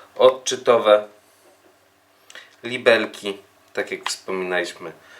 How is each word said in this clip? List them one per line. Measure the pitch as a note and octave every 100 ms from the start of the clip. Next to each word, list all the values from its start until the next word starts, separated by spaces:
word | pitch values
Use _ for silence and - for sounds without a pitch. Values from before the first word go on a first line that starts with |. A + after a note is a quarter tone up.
| - -
odczytowe, | B2+ B2+ - B2 - A#2 G#2+ G#2 G#2 _ _ _ _ _ _ _ _ _ _ _ - - - _
libelki, | A#2 B2+ A#2+ A2+ A2 - G2+ G2 _ _ _
tak | - G2
jak | F#2+ -
wspominaliśmy, | - - F#2+ F#2 F2+ E2+ - F2 - _